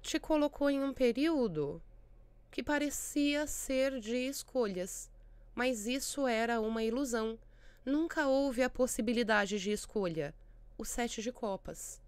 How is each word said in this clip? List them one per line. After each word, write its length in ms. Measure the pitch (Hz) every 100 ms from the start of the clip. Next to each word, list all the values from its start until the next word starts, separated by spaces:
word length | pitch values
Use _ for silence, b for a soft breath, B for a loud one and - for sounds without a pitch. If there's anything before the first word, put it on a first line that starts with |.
te 180 | - 311
colocou 500 | - 302 294 - 285
em 140 | 277
um 100 | 277
período 880 | - 247 233 311 311 226 156 143 165 - - - - - - -
que 140 | -
parecia 840 | 254 294 294 - - 294 285 294 302
ser 540 | - - 262 269 269
de 160 | 208 247
escolhas, 960 | 254 277 - 262 214 185 185 - - b b b b
mas 340 | - 247 233 208
isso 380 | 254 - - 269
era 340 | 220 233 233
uma 240 | 220 226
ilusão. 540 | 226 240 277 226 220 226 b b b b 254
Nunca 420 | 294 330 330 285
houve 360 | 269 277 240
a 60 | 254
possibilidade 880 | - 254 - 226 240 220 208 202 208
de 120 | 185
escolha. 600 | 208 - 220 185 160 147 - b b - -
O 60 |
sete 380 | 226 - 240 -
de 100 | 220
copas. 680 | - 214 190 - 160 - -